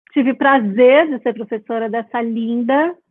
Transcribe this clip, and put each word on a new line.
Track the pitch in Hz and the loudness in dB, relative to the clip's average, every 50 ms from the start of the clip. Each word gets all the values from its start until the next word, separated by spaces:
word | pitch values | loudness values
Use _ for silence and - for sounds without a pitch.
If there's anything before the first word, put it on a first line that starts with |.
| _ _ - | _ _ -2
Tive | - 247 262 | 0 0 0
o | 254 | 0
prazer | - 294 277 277 269 214 202 190 220 247 247 262 294 339 311 | 0 2 2 2 2 0 0 2 4 4 6 6 4 4 2
de | 277 226 - | -2 -6 -6
ser | 254 214 | -6 -6
professora | 220 226 214 240 214 214 - 233 226 226 220 | -6 -8 -10 -10 -10 -8 -6 -6 -6 -6 -4
dessa | 208 233 220 226 - 240 | -6 -6 -8 _ -6 -6
linda | 233 233 226 233 226 226 233 240 240 233 262 285 311 339 349 _ _ _ | -4 -4 -6 -6 -4 -4 -4 -4 -2 0 0 0 0 -2 -4 _ _ _